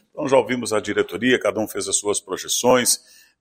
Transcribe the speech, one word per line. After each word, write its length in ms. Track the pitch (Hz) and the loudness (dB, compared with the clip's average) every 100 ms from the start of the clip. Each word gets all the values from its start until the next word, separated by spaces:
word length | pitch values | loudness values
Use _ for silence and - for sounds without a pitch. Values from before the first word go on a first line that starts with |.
| _ | _
Então, 160 | - 131 | -8 2
já 100 | 131 | 2
ouvimos 360 | 110 123 110 | 2 -2 -2
a 80 | 107 | -2
diretoria, 580 | 101 101 98 90 123 120 | 0 0 0 0 2 2
cada 220 | 104 101 | 2 -2
um 80 | 107 | -4
fez 180 | 104 95 | -6 -4
as 100 | 92 | -4
suas 240 | 104 98 | -2 -4
projeções, 800 | - 87 - - 120 127 117 - _ - _ _ | -4 -8 -6 0 4 4 4 -2 _ -20 _ _